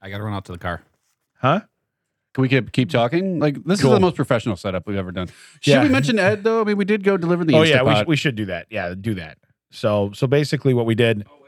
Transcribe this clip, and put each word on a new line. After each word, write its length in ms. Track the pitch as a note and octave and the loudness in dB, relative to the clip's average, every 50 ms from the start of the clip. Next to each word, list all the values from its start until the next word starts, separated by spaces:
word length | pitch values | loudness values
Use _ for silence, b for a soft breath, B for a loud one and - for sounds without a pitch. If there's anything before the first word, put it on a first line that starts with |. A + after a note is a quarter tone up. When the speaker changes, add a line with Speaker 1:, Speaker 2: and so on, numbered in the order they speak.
Speaker 1:
I 80 | F#2+ F#2+ | -18 -14
gotta 120 | G2 G2+ G#2+ | -12 -10 -8
run 100 | G#2+ G2+ | -8 -8
out 100 | G2 - | -8 -10
to 60 | - | -12
the 60 | F2+ E2 | -14 -10
car. 240 | F#2 F2 E2+ - _ _ _ _ _ _ _ _ _ _ _ - | -8 -8 -8 -8 _ _ _ _ _ _ _ _ _ _ _ -4
Speaker 2:
Huh? 200 | B2 C3 E3 G#3+ - _ _ _ _ _ _ _ _ _ _ _ _ _ - | -2 0 0 -2 -4 _ _ _ _ _ _ _ _ _ _ _ _ _ -4
Speaker 3:
Can 80 | C3 | -2
we 60 | C3 B2 | 0 2
keep, 220 | C3 C3 G#2 - | 2 0 0 0
keep 180 | - - B2 F#2+ | -2 -2 -2 0
talking? 500 | - A#2 A#2 B2 D#3+ F3 F#3+ F#3+ F3+ D3 | 2 0 0 2 0 -2 -2 -2 -2 -2
Like, 220 | D3 D3+ C#3 - - | -2 -2 -2 -4 -4
this 180 | D3+ G3 G3+ | -4 -2 2
Speaker 2:
Cool. 100 | - C3 | 4 4
Speaker 3:
is 40 | - | 4
the 40 | F#3+ | 4
most 140 | F#3 F3 - | 4 2 0
professional 380 | - B2 - C3 A2+ - A#2 F#2 | -2 -2 -2 -2 -2 -2 -4 -6
setup 300 | - - G2 F#2 F2+ - | -6 -6 -6 -6 -6 -6
we've 100 | G#2+ G2+ | -6 -6
ever 140 | G2 F#2 F2+ | -6 -6 -6
done. 160 | F2 F#2+ F2+ - B B B B B B | -6 -8 -8 -8 B B B B B B
Should 120 | B C#3+ | B 4
Speaker 2:
Yeah. 100 | C#3 C4 | 4 6
Speaker 3:
we 60 | D4+ C#4 | 6 4
mention 280 | B3+ C4+ C#3+ B3+ A3+ G#3 | 2 2 2 2 2 2
Ed, 260 | F3+ G3 G#3+ G3+ G3+ | 2 2 0 0 0
though? 160 | A3+ A3+ A3+ | 0 0 0
I 40 | G#3+ | 0
mean, 120 | G#3 G#3 | 0 0
we 80 | G3+ G3 | -2 0
did 180 | F#3+ G#3+ G#3 | 0 0 0
go 140 | F#3+ G3 G3 | 0 0 0
deliver 280 | F3+ E3+ E3+ F3 F3 F3 | 0 0 0 0 0 2
the 100 | D#3 D#3 | 4 4
Speaker 2:
Oh, 60 | D#3 | 4
yeah, 200 | D#3+ D#3+ C#3 B2+ | 6 6 4 4
we 80 | B2+ A2 | 4 2
Speaker 3:
Instapot. 140 | A2 G#2 - | 2 2 2
Speaker 2:
sh-, 20 | |
we 100 | E3+ D3+ | 0 0
should 200 | C#3+ - D3+ A#2 | 0 0 -2 -4
do 80 | G#2+ G#2+ | -4 -6
that. 200 | F#2+ F2 E2 - - | -6 -8 -10 -10 -8
Yeah, 240 | A2 G2+ F2+ F2 F#2 | -8 -6 -6 -6 -8
do 200 | G2 G2 A2+ G#2 | -6 -6 -6 -6
that. 240 | F2+ D#2+ D#2 - _ _ _ _ _ _ _ | -6 -8 -14 -16 _ _ _ _ _ _ _
So, 400 | - - - G#2+ G#2 G#2 G2+ G2+ G2+ | -10 -4 -2 0 0 0 0 -2 -4
so 140 | - C#3 A#2+ | -4 -2 0
basically 440 | C#3 D3 D3 - D3+ C3+ - C3+ | 2 2 0 0 -4 -2 0 0
what 140 | B2 A#2+ A2+ | 2 2 2
we 80 | A#2 A2+ | 0 2
did, 320 | G#2+ A#2 A#2 A2+ G#2 G#2 - - - - | 2 4 2 2 -2 -6 -14 -18 -20 -20